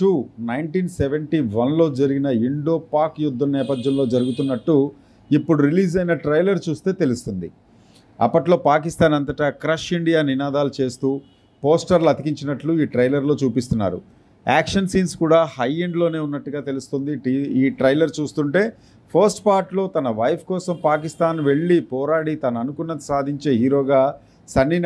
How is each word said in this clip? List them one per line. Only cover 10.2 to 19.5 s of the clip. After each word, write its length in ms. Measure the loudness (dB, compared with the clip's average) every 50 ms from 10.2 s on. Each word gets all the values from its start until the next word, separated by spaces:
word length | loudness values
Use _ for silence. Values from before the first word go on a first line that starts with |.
| 2 0
నినాదాలు 400 | 0 -2 -2 -2 0 0 -2 -2 -2 -2
చేస్తూ 400 | -4 -4 -4 -4 -2 -2 -2 -4 -6 -14 _ _ _ _ _ _ 0
పోస్టర్లు 440 | 2 2 2 2 2 2 4 4 4 2
అతికించినట్లు 600 | 2 -2 -4 -6 -4 -6 -6 -6 -6 -4 -2 0 0 0
ఈ 20 | 0 2
ట్రైలర్లో 420 | 2 2 2 2 0 0 0 0 0
చూపిస్తున్నారు. 580 | 0 0 0 -2 -2 -2 -2 0 0 -2 -2 -4 -10 -14 _ _ _ _ _ _ _ 0
యాక్షన్ 380 | 0 0 0 0 -2 -2 -2 0 0
సీన్స్ 240 | 0 -2 -2 -2 -2 0
కూడా 260 | 4 4 4 4 2 -2
హై 160 | -4 -2 -2 -2 -2 -4
ఎండ్లోనే 320 | -4 -2 -2 -2 0 -2 -4 -6
ఉన్నట్టుగా 340 | -6 -6 -8 -8 -8 -8 -8 -6 -6
తెలుస్తుంది. 480 | -8 -8 -8 -6 -6 -6 -4 -4 -6 -4 -2
టీ-, 260 | -2 -2 -2 -2 -2 0 2
ఈ 100 | 2 2 0 2
ట్రైలర్ 320 | 2 2 4 4 2 0 0 -4
చూస్తుంటే 420 | -8 -6 -4 -4 -4 0 0 0 0 0 -4 -10 -20 -20 _ -20 _ _ 2
ఫస్ట్ 340 | 4 4 4 2 0 0
పార్ట్లో 400 | 2